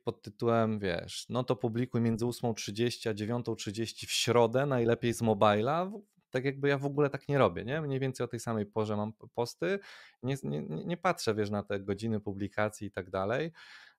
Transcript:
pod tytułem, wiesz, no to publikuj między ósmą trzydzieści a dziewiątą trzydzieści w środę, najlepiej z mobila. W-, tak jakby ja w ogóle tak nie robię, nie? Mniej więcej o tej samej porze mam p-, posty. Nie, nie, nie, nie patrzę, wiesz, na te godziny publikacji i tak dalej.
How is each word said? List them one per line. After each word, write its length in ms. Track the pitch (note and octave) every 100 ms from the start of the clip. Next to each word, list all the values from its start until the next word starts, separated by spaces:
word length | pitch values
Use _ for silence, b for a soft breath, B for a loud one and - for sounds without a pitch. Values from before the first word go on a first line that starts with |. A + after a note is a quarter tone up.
pod 180 | - -
tytułem, 560 | - - A#2 A#2 A2 G#2+
wiesz, 480 | G2 E2+ F2 - -
no 160 | A#2
to 120 | B2+ B2+
publikuj 440 | B2 A#2 B2 A#2+
między 260 | A#2 A2 A#2+
ósmą 280 | - A#2+
trzydzieści 540 | G#2+ - G#2 A#2+ - A2+
a 60 |
dziewiątą 420 | G#2 G#2+ A#2+ A#2 A2
trzydzieści 500 | A2 G#2 A2+ - G2+
w 40 |
środę, 560 | - - A#2 A#2 B2 C#3+
najlepiej 480 | B2+ A#2 A#2 B2
z 80 | A2+
mobila. 640 | A#2 G2+ G#2+ G#2 A#2+ E3 F#3
W-, 160 | G#3+ - _ _
tak 140 | B2+
jakby 240 | C3+ C#3 C#3+
ja 100 | C#3
w 80 | C#3+
ogóle 240 | C#3 C#3+
tak 180 | C#3 -
nie 100 | C#3
robię, 260 | G#2 E2+
nie? 160 | G#2 D3+
Mniej 200 | D3 C3+
więcej 240 | C3 C3
o 40 | A#2+
tej 120 | A#2
samej 260 | A#2 A2 G#2
porze 300 | A2 G#2+ G#2
mam 160 | G#2+
p-, 140 | - G#2+
posty. 440 | - B2 - E3+ G3 B B B B
Nie, 140 | B2 C3+
nie, 200 | C#3+ D3
nie, 220 | - D#3
nie 120 | - F3
patrzę, 380 | F#3 E3+ -
wiesz, 160 | G#2+ G2+
na 120 | G#2
te 180 | G2+ G2+
godziny 400 | G2 G2 A2+ G#2+
publikacji 640 | G#2 G2 G2+ - G#2+ - G2+
i 40 |
tak 200 | - F#2
dalej. 420 | F#2+ G2 C3 E3 B B B B